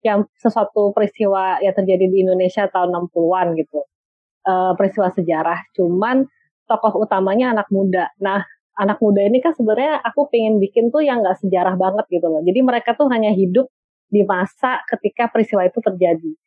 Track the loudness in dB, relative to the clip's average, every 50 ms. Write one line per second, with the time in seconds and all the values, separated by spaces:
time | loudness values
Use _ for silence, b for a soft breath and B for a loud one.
0 | _ 0 0 0 -2 -2 _ _ _ -2 0 0 -2 -2 _ 0 0 0 0 0
1 | -2 -2 _ -2 -2 -2 0 -2 -2 -2 -4 -2 -2 -2 -2 -2 0 0 2 2
2 | 2 2 2 2 2 2 2 2 0 0 0 -2 -4 -2 0 -2 -2 0 -2 -4
3 | -6 -4 -2 0 0 0 0 0 -2 -2 -2 -4 -6 _ -6 -10 -10 _ _ _
4 | _ _ _ _ _ _ _ _ _ -2 0 0 0 0 0 0 0 -2 0 0
5 | -2 0 0 -2 -2 -2 -2 -2 0 -2 -4 -4 -8 _ _ -2 -2 0 0 0
6 | 0 0 0 0 0 -2 _ _ _ _ _ _ _ _ -2 0 0 0 0 0
7 | -2 0 0 -2 0 0 0 0 0 0 0 -2 -2 -2 -2 0 0 0 0 -2
8 | -2 -4 _ _ -4 -2 -2 -4 B B B B _ _ _ -4 -2 -2 0 2
9 | 2 2 4 4 2 2 2 2 2 0 0 0 0 0 0 0 0 0 -2 -2
10 | -4 -4 -2 -2 -2 0 0 0 2 2 2 2 0 2 _ 0 0 2 2 2
11 | 0 2 0 0 0 0 -2 -2 -2 0 0 2 0 0 0 0 0 0 0 -2
12 | -4 _ -2 -2 -2 0 -2 0 0 0 2 2 2 2 0 -2 -2 -4 -2 0
13 | 0 0 2 0 0 0 2 2 0 2 2 0 0 0 _ _ _ _ _ _
14 | _ _ 0 0 2 2 0 -2 -2 -6 _ _ -4 -2 -2 -4 -4 -6 -8 -4
15 | -4 -6 _ -2 -4 -2 _ -2 -2 0 0 0 0 0 -2 0 -4 -2 0 2
16 | 2 2 2 0 -4 -10 -12 _ _